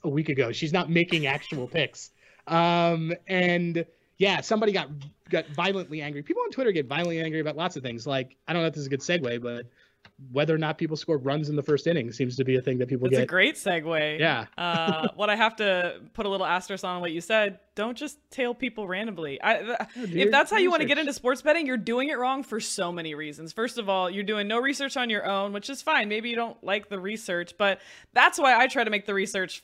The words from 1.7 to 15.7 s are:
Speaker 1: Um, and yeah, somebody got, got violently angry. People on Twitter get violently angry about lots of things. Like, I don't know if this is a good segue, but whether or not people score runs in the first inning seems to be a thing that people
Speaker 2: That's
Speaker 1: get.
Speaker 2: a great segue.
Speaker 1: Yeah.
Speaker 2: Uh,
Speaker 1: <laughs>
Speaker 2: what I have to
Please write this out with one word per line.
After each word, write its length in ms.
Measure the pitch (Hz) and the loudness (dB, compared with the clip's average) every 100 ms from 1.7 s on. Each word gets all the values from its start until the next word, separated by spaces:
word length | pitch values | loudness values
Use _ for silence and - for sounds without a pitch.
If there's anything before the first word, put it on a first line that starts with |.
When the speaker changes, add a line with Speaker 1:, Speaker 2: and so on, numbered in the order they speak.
| 165 135 - - _ _ _ - | -2 -2 -4 -20 _ _ _ 0
Speaker 1:
Um, 680 | 165 170 170 170 165 160 170 - | 2 4 4 4 2 -2 -6 -2
and 560 | 185 180 175 175 170 160 _ _ _ | 0 2 2 0 -2 -4 _ _ _
yeah, 240 | 196 170 | 2 2
somebody 300 | - 220 220 | 0 2 2
got, 180 | 190 143 147 143 _ - | 0 -4 -10 -16 _ -2
got 160 | 175 147 | -2 -2
violently 540 | 147 180 190 175 151 | -2 -2 -2 -6 -8
angry. 180 | 147 143 | -8 -8
People 220 | 147 403 | -4 -4
on 80 | 480 | -2
Twitter 200 | - 247 | 0 6
get 140 | 175 131 | 6 6
violently 340 | 143 175 165 | 0 0 0
angry 180 | 160 156 | 0 0
about 160 | 151 147 | -2 -2
lots 180 | 175 156 | -6 -6
of 60 | |
things. 240 | 123 117 120 | -6 -6 -2
Like, 300 | 135 131 _ - | -2 -2 _ -4
I 60 | |
don't 80 | 170 | 0
know 60 | 165 | 0
if 60 | 156 | -2
this 60 | |
is 60 | 139 | -4
a 20 | |
good 80 | 135 | -4
segue, 420 | - 175 127 120 | 0 -2 0 -4
but 240 | 120 120 120 _ _ _ - _ 135 | -6 -8 -12 _ _ _ -20 _ -6
whether 240 | 127 156 160 | 0 2 2
or 20 | |
not 200 | 156 156 | 0 -2
people 160 | 165 156 | -4 -4
score 200 | - 151 | -2 -2
runs 320 | 131 147 147 | 0 -2 0
in 60 | 147 | -2
the 60 | |
first 240 | 143 143 - | 2 2 2
inning 260 | 165 117 | 0 -2
seems 260 | 113 127 127 | -2 -2 0
to 60 | |
be 120 | 127 127 | 2 2
a 60 | |
thing 160 | 131 127 | 2 -2
that 80 | 123 | 0
people 200 | 131 127 | 0 2
Speaker 2:
That's 100 | 127 | 4
Speaker 1:
get. 60 | |
Speaker 2:
a 40 | 127 | 4
great 280 | 180 214 - | 4 2 2
segue. 640 | 202 170 156 160 151 151 | -2 -2 0 0 0 0
Speaker 1:
Yeah. 260 | 160 131 110 - | 2 0 -4 -6
Speaker 2:
Uh, 520 | 175 170 165 160 160 | -2 0 0 0 -2
Speaker 1:
<laughs> 40 | - | 0
Speaker 2:
what 140 | 208 | 0
I 60 | 208 | 4
have 220 | 226 220 | 2 2
to 440 | 208 | 0